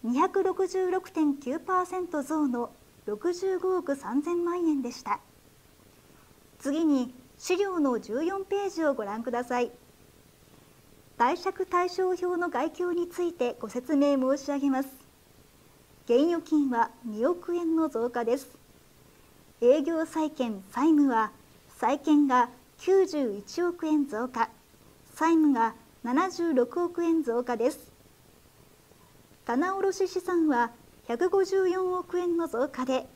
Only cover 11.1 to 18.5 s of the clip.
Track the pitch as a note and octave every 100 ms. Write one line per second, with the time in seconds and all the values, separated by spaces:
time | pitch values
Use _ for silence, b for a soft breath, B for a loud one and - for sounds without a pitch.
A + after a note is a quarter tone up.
11.1 | - A#3+ F4 F#4+ F#4+ F#4 F4+ F4+ F4+ F#4
12.1 | F4+ F4+ F4+ F4 A#3+ D#4 D#4 F4+ F4 F4
13.1 | - F4 E4+ A#3+ - A3 A#3+ B3+ D4 C#4+
14.1 | C#4 C4 C#4 C#4+ C#4+ C#4 C4 C4+ - -
15.1 | _ _ - - _ - - _ - -
16.1 | A#3+ D#4+ E4+ E4 D4+ C#4 A#3+ A#3 - A#3
17.1 | G#3 B3+ F4 - F4 E4 D#4+ D#4+ B3 A#3+
18.1 | B3 A#3 C4+ -